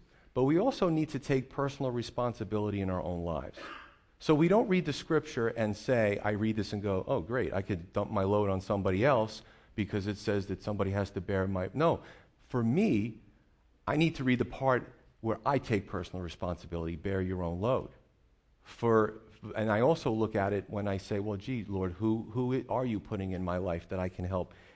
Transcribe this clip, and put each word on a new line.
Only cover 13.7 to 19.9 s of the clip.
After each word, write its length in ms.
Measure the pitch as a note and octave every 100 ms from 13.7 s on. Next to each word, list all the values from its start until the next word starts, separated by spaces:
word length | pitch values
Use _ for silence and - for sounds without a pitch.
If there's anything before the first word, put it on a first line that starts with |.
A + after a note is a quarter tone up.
| _ -
I 80 | C#3+
need 180 | E3 E3
to 80 |
read 140 | B2+ B2
the 60 |
part 480 | B2 - C3+ B2 - - _ _
where 180 | A2 G#2+
I 140 | - C#3
take 300 | - G#2 G2
personal 340 | F#2 E2+ F#2
responsibility, 720 | F2 - F2+ F2 - E2+ E2
"Bear 260 | E2+ G2 F#2+
your 220 | F#2 F#2
own 180 | F2 E2+
load." 280 | A2+ B2+ - - _ _ _ _ _ _
For, 520 | - - A#2 A2 G#2+ - - - G#2+ A2
and 140 | A2
I 100 | G#2+
also 320 | C3